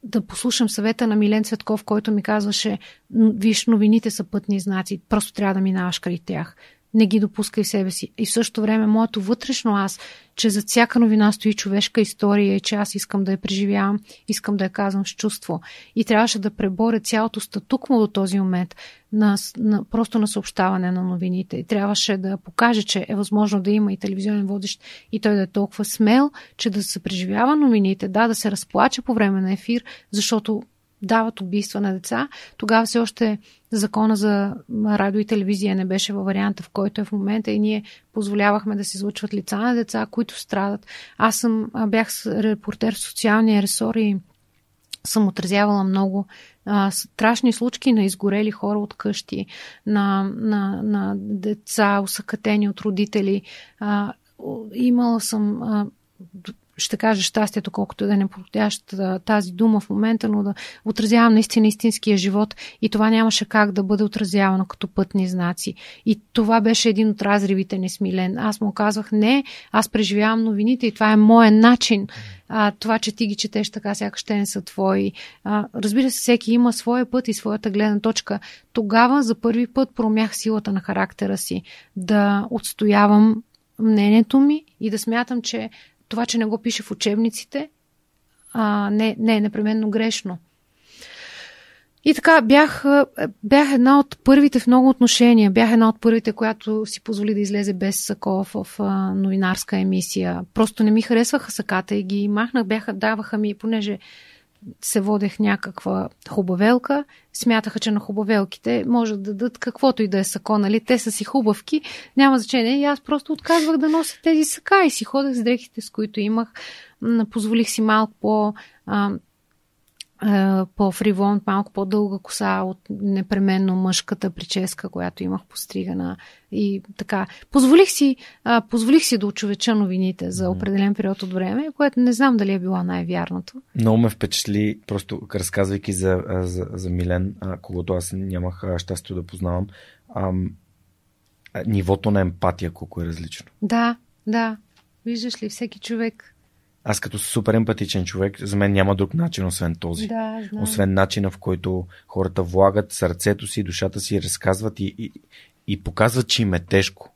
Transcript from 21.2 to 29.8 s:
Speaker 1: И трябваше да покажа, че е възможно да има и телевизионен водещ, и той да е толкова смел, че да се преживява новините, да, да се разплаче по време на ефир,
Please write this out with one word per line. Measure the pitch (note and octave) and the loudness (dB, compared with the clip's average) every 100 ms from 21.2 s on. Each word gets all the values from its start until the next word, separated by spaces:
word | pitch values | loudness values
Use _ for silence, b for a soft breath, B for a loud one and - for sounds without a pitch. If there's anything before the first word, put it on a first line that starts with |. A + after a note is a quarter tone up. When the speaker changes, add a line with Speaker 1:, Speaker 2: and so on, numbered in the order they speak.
| F3+ F3+ F#3 - | -2 -4 -4 -8
Speaker 1:
И | |
трябваше | E3+ G#3 G3+ G#3 - G3 | -4 -2 0 -2 -2 -2
да | F#3+ G3 | -4 -6
покажа, | - - A#3 A3 | -8 0 2 2
че | G#3 G3 - | 0 -4 -4
е | |
възможно | G3+ G3+ G#3 G#3 G3+ | -4 0 2 2 0
да | F#3 | 0
има | G#3+ G#3 | 0 0
и | F#3+ | -2
телевизионен | G3+ F#3+ G3+ G#3 G3 | -6 -4 -2 -2 -2
водещ, | G3+ G3 - B B B | -4 -8 -12 B B B
и | A3 | -2
той | G#3+ | 0
да | G#3 | 0
е | F#3+ | 0
толкова | G3+ G3+ - | -2 -4 -4
смел, | G#3 - G#3+ B3 C#4+ B B - | -8 0 4 4 2 B B -6
че | A#3 | -4
да | G3 | -4
се | G3 - | -6 -8
преживява | - F#3 F#3 G#3 B3 D4+ | -6 -6 -4 0 2 4
новините, | C#4+ A3 F#3+ F#3+ G3+ | 4 4 2 0 -2
да, | F#3+ A#3 | 0 0
да | |
се | A3 G#3+ | 0 -4
разплаче | G3 - - A#3+ - | -4 -4 2 2 0
по | A#3+ | -2
време | A3 G3+ G3 | 0 2 2
на | F#3+ | 0
ефир, | G3 - A#3+ | -4 -2 -4